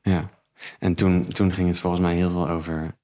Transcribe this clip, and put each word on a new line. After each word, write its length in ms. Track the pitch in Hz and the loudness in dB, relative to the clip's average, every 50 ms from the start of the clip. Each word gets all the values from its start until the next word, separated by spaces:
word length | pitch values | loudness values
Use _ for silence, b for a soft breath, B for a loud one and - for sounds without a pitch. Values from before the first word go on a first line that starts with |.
| _ | _
Ja. 260 | 101 92 82 90 98 - _ _ _ B B B B B B | 0 0 0 -2 -4 -10 _ _ _ B B B B B B
En 160 | - 95 85 | -2 -2 0
toen, 320 | - 104 92 90 87 - - | 2 2 2 4 2 0 -2
toen 240 | - - 101 92 87 | -2 0 0 0 2
ging 160 | 95 90 90 | 2 0 0
het 100 | 87 - | 0 0
volgens 240 | - 90 87 90 92 | 0 -2 0 2 2
mij 120 | 87 85 | 2 2
heel 160 | 87 90 90 | 2 2 0
veel 180 | 87 87 85 76 | 0 0 -2 -2
over 460 | 85 82 80 82 80 78 78 80 - - | -2 -4 -4 -4 -6 -6 -6 -6 -10 -12